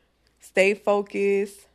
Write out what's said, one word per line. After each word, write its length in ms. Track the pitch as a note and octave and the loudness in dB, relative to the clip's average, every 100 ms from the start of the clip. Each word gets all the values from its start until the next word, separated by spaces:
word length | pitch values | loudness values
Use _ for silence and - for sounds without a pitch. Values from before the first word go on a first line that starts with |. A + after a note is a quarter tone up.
| _ _ _ _ | _ _ _ _
stay 340 | - - F#3+ | -4 0 2
focused, 920 | G3+ - G3+ G3+ G3+ G3+ G3 G#3 - _ | 0 0 -2 -2 -2 0 0 -4 -10 _